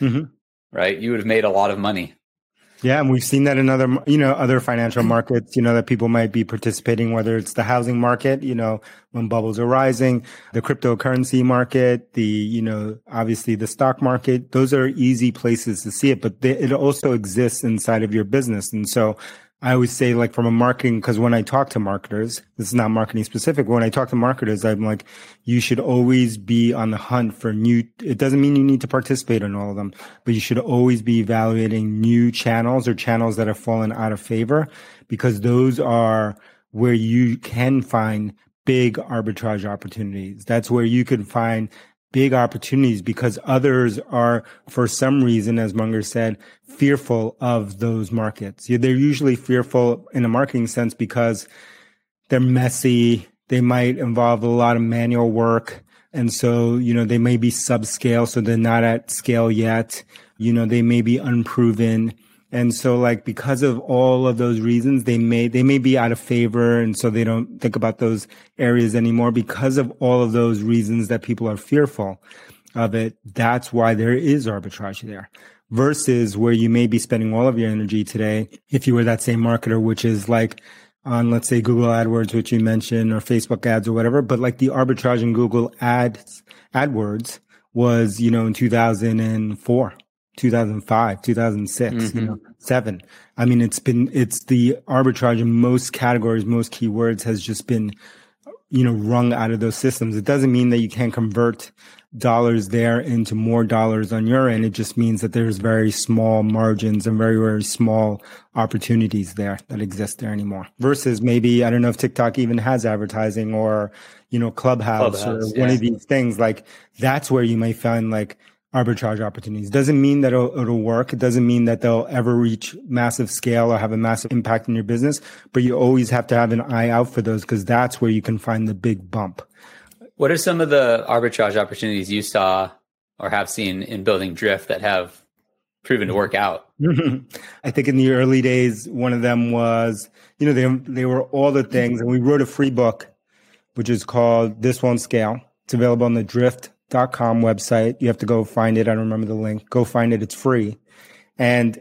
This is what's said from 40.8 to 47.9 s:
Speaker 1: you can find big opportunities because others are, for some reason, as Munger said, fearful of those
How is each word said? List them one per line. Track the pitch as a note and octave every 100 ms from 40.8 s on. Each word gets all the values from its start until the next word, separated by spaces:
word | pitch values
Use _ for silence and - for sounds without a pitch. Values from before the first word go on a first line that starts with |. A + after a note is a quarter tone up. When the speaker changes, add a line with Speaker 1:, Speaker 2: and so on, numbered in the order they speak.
Speaker 1:
you | A#2 B2
can | A#2+ A#2+
find | G2 A#2+ A2+ A2 A2 - - _ _
big | C3 C3+
opportunities | B2+ A#2+ A#2 - C3+ B2+ G#2
because | G2 - B2 G2
others | - C3 C#3 B2+ A#2+ G#2 -
are, | B2+ A#2+ A#2 - - -
for | - A#2+
some | - C3 C#3
reason, | B2 A2+ G#2 A#2
as | A2
Munger | G#2+ A2 A2
said, | G#2 A#2 A2+ G#2 - _ -
fearful | - C#3 C#3 C3+ A#2 A2 -
of | B2 A#2 G2+ G2
those | A#2